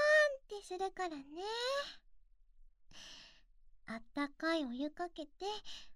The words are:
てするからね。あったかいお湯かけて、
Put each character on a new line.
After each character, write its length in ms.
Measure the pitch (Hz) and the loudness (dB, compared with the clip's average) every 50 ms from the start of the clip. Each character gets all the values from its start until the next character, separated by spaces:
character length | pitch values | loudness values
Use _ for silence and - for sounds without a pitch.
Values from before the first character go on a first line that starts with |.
| 587 605 605 622 605 587 554 539 - - | 8 8 10 10 8 8 4 0 -6 -10
て 120 | 415 415 | -10 -10
す 160 | - - 359 359 | -6 -6 -2 -2
る 140 | 381 392 | 0 -2
か 160 | 381 - 370 349 | 0 -2 -2 -2
ら 80 | 320 | -2
ね。 80 | 285 269 285 302 330 381 427 453 466 480 508 554 554 571 - - - - - - - - - - - - - - - - - - _ - - - - - - - - - - - - - _ - - - - - - - | -6 -8 -10 -8 -6 -4 -2 -2 0 0 0 0 0 0 -4 -8 -14 -18 -20 -20 -20 -20 -20 -20 -20 -20 -20 -20 -20 -20 -20 -20 _ -20 -18 -18 -16 -16 -16 -16 -16 -18 -20 -20 -20 -20 _ -20 -20 -20 -20 -20 -20 -14
あ 100 | - 226 | -12 -10
っ 80 | 226 - - - | -10 -10 -6 -2
た 140 | 285 285 285 | -2 -2 -2
か 280 | - - 320 330 330 | -2 -2 0 2 2
い 100 | 330 294 | 2 2
お 80 | 247 240 | 0 -2
湯 180 | 247 285 302 | -2 -2 -4
か 180 | 302 - 349 349 | -2 -4 -6 -6
け 160 | - - 294 | -6 -8 -10
て、 200 | - - - 359 403 427 415 - - - - - - - | -12 -10 -6 -4 -2 -2 -2 -4 -8 -8 -8 -10 -12 -14